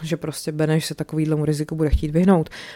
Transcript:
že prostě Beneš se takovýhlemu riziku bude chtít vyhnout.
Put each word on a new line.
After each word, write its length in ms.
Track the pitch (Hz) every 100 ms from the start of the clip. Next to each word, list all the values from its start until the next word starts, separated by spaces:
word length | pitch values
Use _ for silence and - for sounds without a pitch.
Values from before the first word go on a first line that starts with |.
že 160 | 160 156
prostě 340 | 151 143 -
Beneš 340 | 151 156 156 -
se 100 | 156
takovýhlemu 500 | 156 156 156 151 151
riziku 300 | 147 151 160
bude 140 | 151
chtít 220 | - 151
vyhnout. 380 | 156 185 180 156 - -